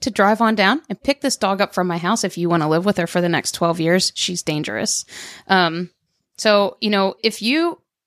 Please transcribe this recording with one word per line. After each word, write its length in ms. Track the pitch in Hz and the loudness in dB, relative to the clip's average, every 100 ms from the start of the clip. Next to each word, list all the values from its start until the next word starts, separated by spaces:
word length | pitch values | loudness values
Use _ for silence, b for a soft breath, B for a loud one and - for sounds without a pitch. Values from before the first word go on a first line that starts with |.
to 100 | 262 | -4
drive 300 | 208 202 220 | 2 2 4
on 140 | 226 | 2
down 260 | 214 196 285 - | 4 2 2 -4
and 140 | 185 | -6
pick 180 | - - | -4 -2
this 160 | 269 - | -2 -2
dog 240 | 196 196 | -2 0
up 140 | 202 | 0
from 120 | - 180 | 0 -2
my 120 | 170 | -2
house 260 | 175 233 | -2 -2
if 140 | 190 - | -2 -2
you 100 | 170 | 0
wanna 200 | 170 151 | 0 2
live 160 | 160 190 | 2 2
with 100 | 196 | 0
her 100 | 170 | -2
for 140 | 180 | 0
the 80 | 175 | 0
next 240 | 160 - | 0 -2
twelve 280 | - 170 170 | -2 -2 0
years. 320 | 165 185 - | 2 2 0
She's 280 | - - 175 | -4 -6 -4
dangerous." 640 | - 151 - 107 - - - B B B - | -4 -4 -6 -4 -4 -4 -8 B B B 0
Um, 440 | 190 170 165 180 _ _ _ _ - | 2 2 0 -8 _ _ _ _ -2
so, 380 | 220 208 202 - | 2 4 2 -2
you 80 | 214 | -2
know, 240 | 202 190 - | 0 0 0
if 200 | 220 - | -4 -2
you 380 | 214 302 339 - _ _ | -2 0 0 -4 _ _